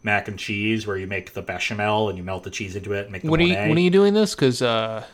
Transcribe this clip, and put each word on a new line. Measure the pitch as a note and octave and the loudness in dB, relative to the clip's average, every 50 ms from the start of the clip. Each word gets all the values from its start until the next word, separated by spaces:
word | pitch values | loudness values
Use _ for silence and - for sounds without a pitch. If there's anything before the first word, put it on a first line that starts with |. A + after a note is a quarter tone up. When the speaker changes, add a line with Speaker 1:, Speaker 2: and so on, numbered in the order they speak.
| - | -2
Speaker 1:
mac | G#2+ G#2 G2+ - - | 0 0 0 0 -4
and | G2+ F2+ | -8 -8
cheese, | - - G#2+ G2+ G#2 G#2+ A2+ A2 G#2 G#2 | -6 -6 -4 -2 0 0 0 0 -2 -2
where | G2 | -4
you | F#2+ F#2+ F#2+ | -4 -4 -4
make | G2+ F#2+ F#2 - - | -6 -6 -6 -8 -10
the | G2+ | -10
bechamel | F#2 - F#2 F2+ - - A2 G#2 G#2 G#2+ G#2+ G#2+ A2 G#2 | -8 -6 -6 -6 -4 -4 -2 -2 0 2 2 2 2 0
and | F#2 F#2 | -2 -4
you | F2+ | -6
melt | F#2 F#2+ F#2 - | -8 -8 -8 -8
the | G2 | -10
cheese | F#2 - A2 F#2+ F#2 G2+ | -10 -8 -8 -8 -8 -8
into | F#2 G2+ G2+ | -6 -4 -4
it | G2+ G2+ | -4 -4
and | G#2 | -6
make | G2 F#2 - | -8 -6 -2
the | D#3 | 2
Speaker 2:
When | D#3+ D#3+ | 2 4
are | F3 | 4
you, | F3 F#3 | 4 4
Speaker 1:
Mornay. | G3 - D#3 | 2 2 2
Speaker 2:
when | D#3 E3+ | 2 4
are | |
you | F3+ F3+ | 4 6
doing | F3 F#3+ G3+ G3+ G3+ | 6 6 6 6 4
this? | G#3+ A3 G3+ - | 4 2 0 2
'Cause, | - D3 C3 B2 B2 | 2 2 2 2 2
uh, | B2+ A#2+ A2+ A2+ A2 A2 A2 A2 G#2+ - | 2 0 2 0 0 -2 -4 -8 -10 -12